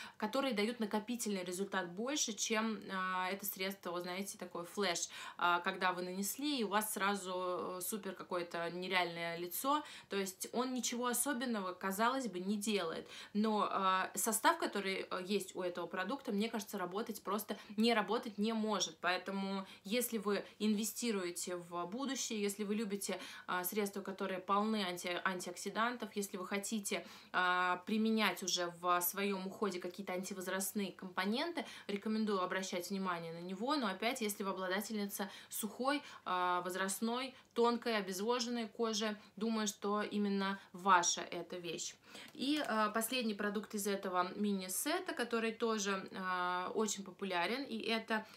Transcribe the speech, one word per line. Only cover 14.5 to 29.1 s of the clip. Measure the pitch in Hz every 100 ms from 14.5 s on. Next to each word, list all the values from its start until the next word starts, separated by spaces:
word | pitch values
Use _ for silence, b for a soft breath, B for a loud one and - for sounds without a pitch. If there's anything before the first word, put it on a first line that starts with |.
| 339
который, | 339 208 190 190 -
э, | 185 180 202
есть | 190 180
у |
этого | 180 175 170
продукта, | 185 185 269 -
мне | 202 226
кажется, | 226 202 202
работать | 180 190 233 214
просто | - 208 - 214 B 208
не | 233
работать | 226 196 233 247 202
не | 214
может. | 226 214 196 165 -
Поэтому, | 175 180 196 196 196 196 196 B
если | 196 240 240 220
вы | 202 196 B B
инвестируете | 214 208 220 - 240 202 175 175 - 175
в | 170 175 175
будущее, | 226 269 262 - 220
если | 202 202
вы | 202 214
любите, | 220 202 - 180 B B -
а, | 180
средства, | 180 208 202 196
которые | 190 190 196 185
полны | 185 202 214 220
анти-, | 180 175 185 175
антиоксидантов, | 190 180 180 175 202 202 233 247 214 208
если | 202 196
вы | 185
хотите, | 202 196 220 202 175 B B B
а, | 175
а, | 180 180 180 180 -
применять | 214 220 220 185 180
уже | 185 180 175 170
в | 180 175
своём | 175